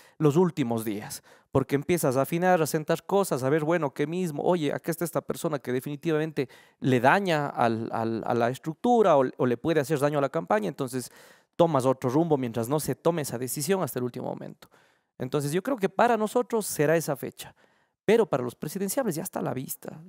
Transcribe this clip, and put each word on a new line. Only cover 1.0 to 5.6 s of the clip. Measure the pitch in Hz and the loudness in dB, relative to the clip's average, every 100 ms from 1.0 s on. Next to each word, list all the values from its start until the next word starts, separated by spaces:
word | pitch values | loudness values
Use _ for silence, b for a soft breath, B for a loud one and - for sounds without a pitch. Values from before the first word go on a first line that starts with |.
| 143 - b b b | -8 -14 b b b
porque | 139 127 143 | -2 0 0
empiezas | 156 175 151 127 | 0 0 2 0
a | |
afinar, | 135 170 180 180 | 0 2 4 4
a | 156 | 2
sentar | 160 151 165 - | -2 -2 -4 0
cosas, | 196 190 143 | 0 0 0
a | 131 | 2
ver, | 156 151 | 2 2
bueno, | 170 143 | 0 0
qué | - 147 | -2 -4
mismo, | 175 180 143 | -2 -4 -2
oye, | - 180 143 | 0 0 0
acá | - - | -4 -4
está | 160 | -4
esta | 170 143 | -4 -4
persona | - - 170 | -6 -6 -4
que | 147 | -4